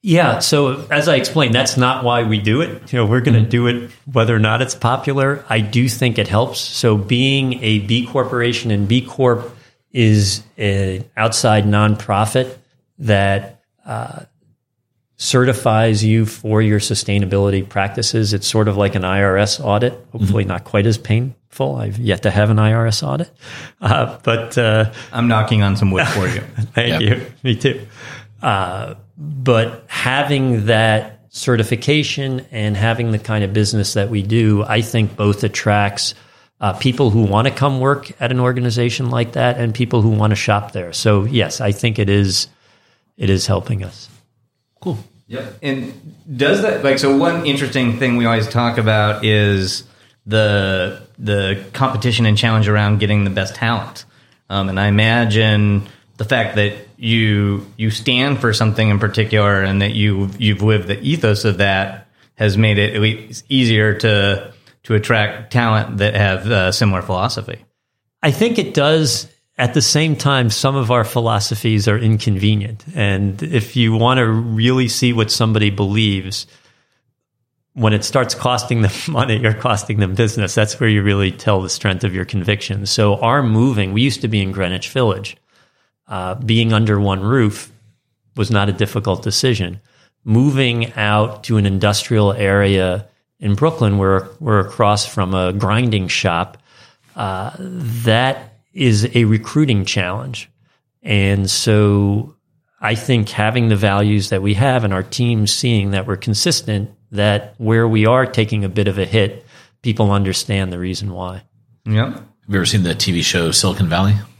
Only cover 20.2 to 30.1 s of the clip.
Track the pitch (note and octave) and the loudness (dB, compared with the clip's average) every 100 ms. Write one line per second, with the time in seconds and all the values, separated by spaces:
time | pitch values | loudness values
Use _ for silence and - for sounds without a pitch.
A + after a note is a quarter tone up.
20.2 | G2 G#2 G2 F2 - G#2+ G#2 A2 - G#2+ | 0 0 -2 -6 -2 0 2 0 0 -2
21.2 | B2+ - _ - C3+ C3 G#2+ G2+ A#2 F#2 | -2 -10 _ -6 -4 -4 -6 -4 -2 0
22.2 | G#2 F#2+ G#2+ G#2+ G#2+ A2+ A2+ G#2+ D3 C3+ | 0 2 2 4 4 2 0 -2 -2 -4
23.2 | E3+ _ - - - _ - D3+ B2 - | -6 _ -20 -18 -18 _ -2 0 0 -2
24.2 | - A2+ - - A2+ A2 A2 - - A#2 | -2 -2 -2 0 2 2 0 -4 -10 -2
25.2 | A#2+ A2+ G#2+ A2 G2+ G2 G2+ F#2 - G#2 | 2 2 2 2 2 2 2 2 0 0
26.2 | F#2 G2 - - G#2+ - A#2+ A#2 G#2 A#2+ | -2 -4 -8 -8 -4 -2 0 0 0 0
27.2 | - - B2+ G#2+ C#3 - - - - - | -4 -8 -4 0 0 -2 -12 -20 -20 -20
28.2 | - - C3+ G2 F2+ F#2+ - G#2 - - | -20 -6 -2 -2 -2 -6 -12 -14 -20 -16
29.2 | D3 C#3 A#2+ A2+ A#2 - - - B2 | -12 -4 2 2 0 -6 -12 -6 -2